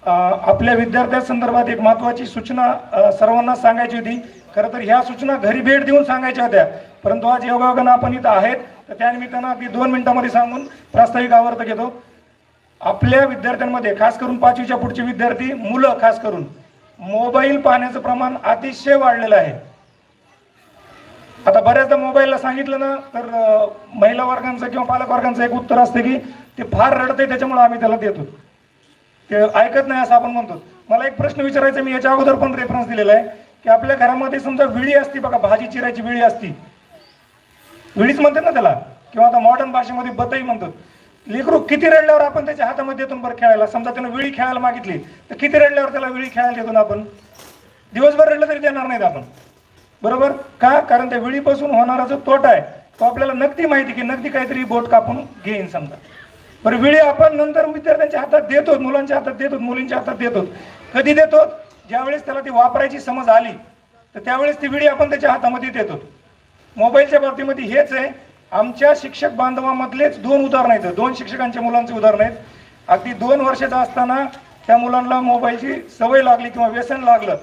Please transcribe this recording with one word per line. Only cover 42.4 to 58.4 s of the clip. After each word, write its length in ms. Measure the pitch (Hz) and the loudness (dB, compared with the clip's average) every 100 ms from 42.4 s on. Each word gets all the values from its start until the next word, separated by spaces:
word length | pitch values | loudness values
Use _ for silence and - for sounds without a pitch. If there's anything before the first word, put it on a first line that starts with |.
त्याच्या 220 | 285 294 240 | -6 -4 -4
हातामध्ये 400 | 269 269 262 269 | -4 -8 -8 -8
देतो 100 | 254 | -8
बरं 180 | 240 | -10
खेळायला? 320 | 233 233 214 214 | 0 4 4 2
समजा 240 | 240 233 | -2 -6
त्यानं 200 | 240 254 | -8 -8
विळी 200 | 240 277 | -6 -6
खेळायला 280 | 269 254 254 | -4 -4 0
मागितली, 400 | 247 240 190 156 | -2 -4 -8 -10
तर 360 | - - _ | -10 -20 _
किती 240 | 240 285 302 | -4 0 4
रडल्यावर 320 | 294 285 262 | 4 4 -2
त्याला 160 | 269 262 | -4 -6
विळी 200 | 254 262 | -8 -8
खेळायला 360 | 233 247 233 | -2 -2 -2
देतो 100 | 226 | 0
ना 80 | 220 | 2
आपण? 240 | 208 208 214 - _ _ - _ _ _ _ | 2 -2 -10 -18 _ _ -20 _ _ _ _
दिवसभर 340 | 208 277 294 311 | 2 2 6 4
रडलं 200 | 302 302 | 4 0
तरी 100 | 294 | 0
देणार 280 | 285 277 254 | -2 -4 -6
नाहीत 160 | 240 | -2
आपण, 180 | 190 - 123 - _ _ _ _ _ _ | -2 -4 -14 -20 _ _ _ _ _ _
बरोबर? 300 | 208 254 277 277 - - | -4 0 0 -2 -12 0
का? 200 | 247 285 | 2 4
कारण 280 | - 240 247 | 2 0 0
त्या 100 | 240 | -6
विळीपासून 520 | 233 277 285 277 285 | -4 -4 -2 -2 0
होणारा 360 | 226 240 254 254 | 0 2 0 -4
जो 100 | 277 | -6
तोटा 320 | - 269 277 | 0 2 4
आहे, 120 | 190 - - _ _ | 4 2 -16 _ _
तो 40 | |
आपल्याला 280 | 233 240 269 | -2 0 -4
नक्की 340 | 262 277 285 330 | 0 -2 -2 0
माहिती 260 | 277 269 | 0 -2
की 100 | 233 | -6
नक्की 260 | 240 262 262 | -6 -6 -6
काहीतरी 360 | 269 262 254 | -6 -6 -6
बोट 200 | 247 240 | -4 -4
कापून 320 | 233 233 226 247 - - | 2 2 2 -6 -10 -14
घेईन 220 | 180 214 185 | -8 -8 -8
समजा. 280 | 175 147 - - - - - - - | -10 -10 -16 -20 -20 -20 -20 -20 -4
बरं, 120 | 220 240 | -2 2
विळी 220 | 269 311 | 4 6
आपण 380 | 302 285 311 302 | 6 6 4 4
नंतर 300 | 302 311 311 | -2 0 -2
विद्यार्थ्यांच्या 540 | 311 311 311 302 294 | -2 0 2 2 -2
हातात 200 | 277 302 | 0 0